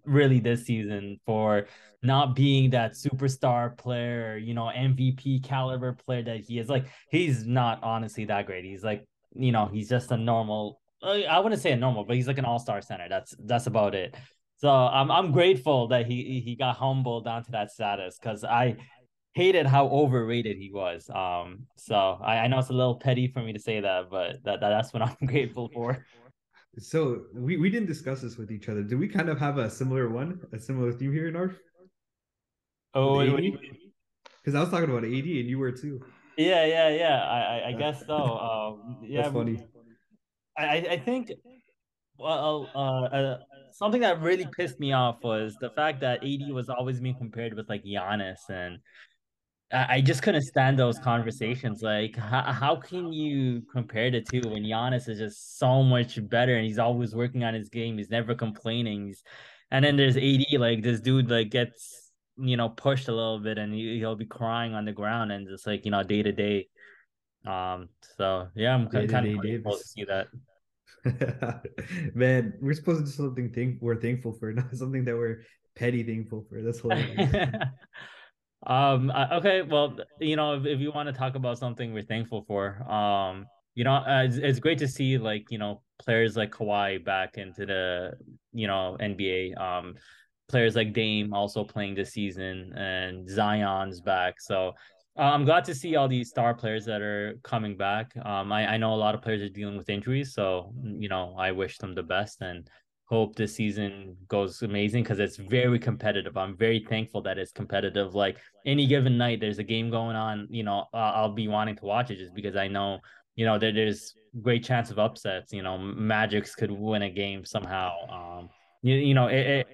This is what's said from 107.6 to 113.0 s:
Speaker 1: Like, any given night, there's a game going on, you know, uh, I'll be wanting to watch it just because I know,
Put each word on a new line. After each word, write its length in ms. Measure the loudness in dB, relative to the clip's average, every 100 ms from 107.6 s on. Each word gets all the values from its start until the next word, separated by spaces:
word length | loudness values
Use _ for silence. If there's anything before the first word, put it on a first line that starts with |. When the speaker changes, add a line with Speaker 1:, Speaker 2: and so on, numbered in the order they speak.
| -4 -2 0 0 -2
Speaker 1:
Like, 240 | 0 0 -2 -12 _ 0
any 200 | 2 4
given 300 | 4 4 4
night, 240 | 2 0
there's 180 | -2 -4
a 60 |
game 240 | -2 -2 0
going 260 | -2 -2
on, 320 | -2 -4 -6 -8
you 120 | -6
know, 220 | -2 -2 -4
uh, 200 | -2 0
I'll 180 | 2 0
be 160 | 0 -2
wanting 280 | 0 0 -4
to 100 | -2
watch 240 | 0 -2
it 60 | -6
just 180 | -12
because 200 | -8 -4
I 140 | -2 -2
know, 300 | -2 -2 -4